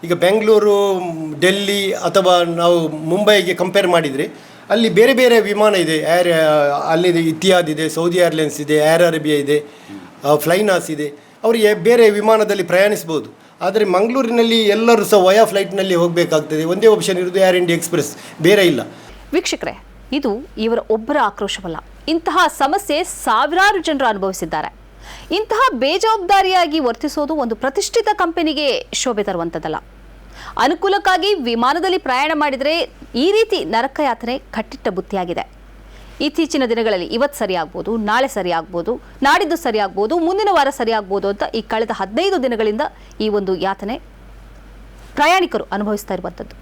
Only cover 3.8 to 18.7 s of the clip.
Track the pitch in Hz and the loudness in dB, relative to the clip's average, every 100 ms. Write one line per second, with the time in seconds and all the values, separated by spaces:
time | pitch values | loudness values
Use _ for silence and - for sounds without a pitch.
3.8 | 190 170 156 131 190 - - - - 208 | 2 2 0 -4 -6 -8 -20 -20 -4 0
4.8 | 226 175 240 254 254 233 202 202 214 202 | 2 4 4 4 4 4 2 2 2 2
5.8 | 160 156 147 170 175 165 156 151 143 143 | 0 0 0 2 2 2 4 4 2 0
6.8 | 147 165 180 170 165 160 185 180 165 151 | 0 0 2 2 0 0 2 2 2 -2
7.8 | 160 156 170 175 175 160 156 143 147 151 | -4 -2 -2 2 2 2 -4 -4 0 2
8.8 | 151 165 175 160 151 147 139 147 147 - | 2 2 2 0 -2 -2 0 -2 -2 -20
9.8 | - 101 92 - 139 147 156 180 208 185 | -20 -20 -20 -10 0 0 2 0 2 0
10.8 | 170 151 151 143 - - 220 233 208 208 | -2 -6 -6 -8 -20 -6 0 2 2 2
11.8 | 170 240 226 208 208 220 208 202 170 175 | 2 6 6 4 2 2 2 0 0 2
12.8 | 202 208 165 156 - - - - 180 202 | 2 0 -4 -6 -6 -16 -20 -6 -2 0
13.8 | 208 180 220 254 240 233 233 226 214 202 | 0 2 0 0 0 2 2 2 2 2
14.8 | 226 226 190 214 185 202 226 196 196 196 | 4 4 6 4 6 6 4 2 -2 -4
15.8 | 190 175 175 170 170 156 147 156 160 185 | 0 2 2 2 2 0 0 -4 -2 4
16.8 | 220 208 170 180 180 185 190 180 175 170 | 4 4 2 -2 -2 2 4 4 2 0
17.8 | - 170 - - - - 160 208 180 | 0 -2 -4 -8 -18 0 4 6 4